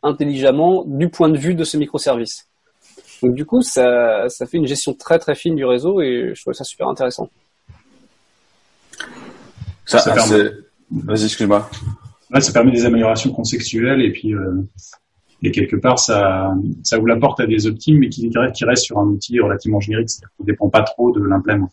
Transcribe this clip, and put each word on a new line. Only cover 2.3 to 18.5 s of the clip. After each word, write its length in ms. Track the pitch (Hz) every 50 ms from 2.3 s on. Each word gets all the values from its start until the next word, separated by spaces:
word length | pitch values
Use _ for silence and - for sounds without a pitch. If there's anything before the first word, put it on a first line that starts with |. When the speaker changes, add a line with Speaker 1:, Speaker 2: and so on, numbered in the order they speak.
| - - - _ _ _ _ _ _ _ _ _ _ - _ _ - -
Speaker 1:
Donc, 140 | - 123 123
du 100 | 131 151
coup, 160 | 156 - 254
ça, 680 | 247 - - 135 123 123 123 120 120 117 110 104 101 127
ça 180 | - - 127 123
fait 100 | - 170
une 80 | 156
gestion 300 | 127 143 147 - - 131
très, 240 | - - - 165 160
très 160 | - - 147
fine 200 | - - 175 165
du 100 | 147 135
réseau 360 | 127 123 123 131 170 196 196
et 300 | 160 135 123 120 127 120 -
je 80 | -
trouve 120 | - - 123
ça 100 | - 139
super 240 | - - _ - -
intéressant. 420 | - - 131 127 123 - - - _ _ _ _ _ _ _ _ - _ _ _ _ _ _ _ _ _ _ _ _ _ _ _ _ _ _ _ _ _ _ _ - - - - - - - - - - - - _ - - - - _ _
Speaker 2:
Ça, 140 | - - 117
Speaker 3:
Ça 140 | - - 113
permet 160 | 110 113 107
Speaker 2:
c'est... 220 | 107 104 101 - - - - _ _ _ _ _
Vas-y, 360 | - 113 - - 107 110 107
excuse-moi. 440 | 110 - - 110 101 104 104 107 - - - - - - _ - - - _ _ _ -
Speaker 3:
Ouais, 80 | -
ça 100 | - -
permet 200 | - 120 117 131
des 140 | 120 120 117
améliorations 460 | 123 113 113 113 110 113 113 - 135
contextuelles 680 | - - 113 - - 117 - - - 113 117 127 135 135
et 100 | 123 104
puis, 220 | 90 - - 107 107
euh, 300 | 98 95 92 90 95 98 101 _ - - - - _ _ _ _ _ _ _ _ _
et 100 | - -
quelque 240 | - - 101 - -
part, 240 | 104 - 127 131 -
ça, 540 | - - 113 101 101 98 95 95 95 95 95 95 98 - - - -
ça 140 | - - 113
ouvre 100 | 110 117
la 100 | 117 117
porte 240 | 117 135 - -
à 40 | 120
des 220 | 107 110 107 104 107
optimes, 300 | 107 110 - 156 151 147
mais 80 | 131 117
qui, 220 | 117 - 113 117
qui 360 | 113 117 123 127